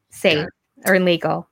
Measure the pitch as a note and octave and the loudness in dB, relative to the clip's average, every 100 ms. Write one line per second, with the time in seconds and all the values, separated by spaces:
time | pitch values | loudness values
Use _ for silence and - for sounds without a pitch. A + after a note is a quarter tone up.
0 | _ - G3 D3+ D#3+ _ _ _ G3 F#3+ | _ -2 0 0 -4 _ _ _ 0 2
1 | F3+ E3 D#3 E3 - | 2 0 -2 -4 -8